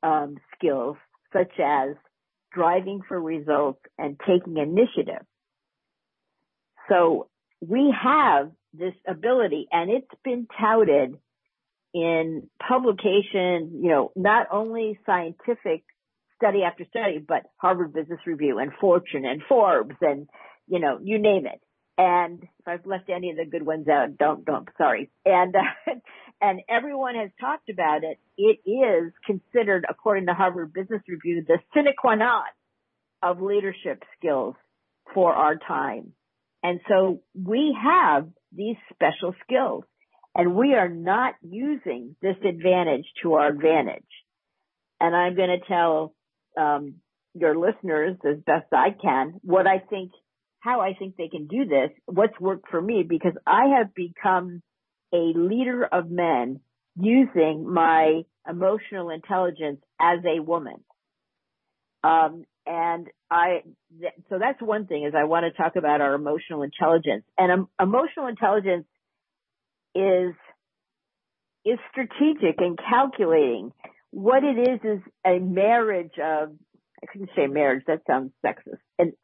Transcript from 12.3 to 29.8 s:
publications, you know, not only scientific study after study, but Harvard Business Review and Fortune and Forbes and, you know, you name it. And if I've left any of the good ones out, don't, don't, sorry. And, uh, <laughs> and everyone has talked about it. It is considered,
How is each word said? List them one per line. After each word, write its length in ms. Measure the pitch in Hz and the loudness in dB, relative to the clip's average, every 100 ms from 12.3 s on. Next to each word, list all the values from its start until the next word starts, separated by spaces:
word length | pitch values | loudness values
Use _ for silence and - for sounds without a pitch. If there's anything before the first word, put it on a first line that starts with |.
| 160 - - | -6 -12 -12
publications, 1120 | - 262 254 196 202 196 202 196 180 175 165 | -2 0 2 0 2 0 0 -2 0 -2 -4
you 160 | 170 175 | -4 2
know, 240 | 147 - | 2 0
not 340 | - 190 220 - | 0 2 2 2
only 460 | 202 226 226 220 202 - | -4 -4 -4 -6 -6 -2
scientific 760 | 185 165 170 - 233 196 160 _ _ _ _ _ - | -2 -2 -10 -6 -4 -2 -4 _ _ _ _ _ -2
study 260 | 214 196 | 0 2
after 220 | 175 - | 0 -4
study, 400 | 175 233 208 156 151 | -10 -6 -4 -4 -4
but 180 | 156 - - | -4 -4 -4
Harvard 380 | 180 185 165 | 0 0 -2
Business 240 | 151 156 170 - | -6 -8 -10 -8
Review 320 | 156 147 135 | -2 -2 -2
and 120 | 139 - | -4 0
Fortune 460 | 196 175 180 143 | 2 2 0 -8
and 160 | 131 143 - | -6 -6 2
Forbes 480 | 262 202 147 110 147 | 4 4 2 -2 -2
and, 260 | 160 143 147 - - _ - | -2 -2 -8 -20 -20 _ -6
you 100 | 180 | -4
know, 200 | 147 127 | -2 -4
you 160 | 190 214 | -4 0
name 280 | 208 196 131 | 2 2 0
it. 120 | - _ _ _ - | -12 _ _ _ 0
And 460 | 180 175 175 175 | 2 4 0 -6
if 260 | 180 _ - | -20 _ -12
I've 160 | 175 | -10
left 240 | 180 190 185 | -8 -10 -6
any 220 | 180 180 | -8 -6
of 80 | 156 | -6
the 80 | 165 | -6
good 180 | 160 | -6
ones 240 | 156 156 151 | -6 -4 2
out, 300 | 143 123 - | 2 2 0
don't, 260 | 147 151 | 0 0
don't, 240 | - 143 - - | -4 -6 -6 0
sorry. 340 | 151 110 - _ | 0 0 -4 _
And, 300 | 190 180 180 190 | 2 4 4 2
uh, 360 | 185 - - 254 - - | 0 -4 -8 -10 -12 -20
<laughs> 200 | - - | -18 -4
and 180 | 202 185 - | -2 -2 -2
everyone 460 | 233 285 277 262 | -4 -2 -6 -4
has 160 | 240 208 - | -4 -8 -8
talked 300 | 254 311 - | -6 -6 -8
about 340 | 185 160 151 | -2 0 0
it. 140 | 156 - _ - | -2 -10 _ 0
It 220 | 208 208 185 | 2 4 0
is 460 | 240 254 175 170 - | 2 4 2 0 -8
considered, 600 | - 196 _ 240 214 185 | -6 -6 _ -2 2 0